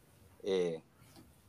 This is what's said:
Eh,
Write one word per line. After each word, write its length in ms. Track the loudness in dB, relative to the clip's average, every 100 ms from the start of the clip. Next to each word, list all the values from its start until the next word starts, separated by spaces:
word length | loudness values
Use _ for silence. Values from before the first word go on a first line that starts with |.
| -20 -20 -20 -10
Eh, 400 | 0 2 2 -2 -10 -20 -20 -20 -20 -20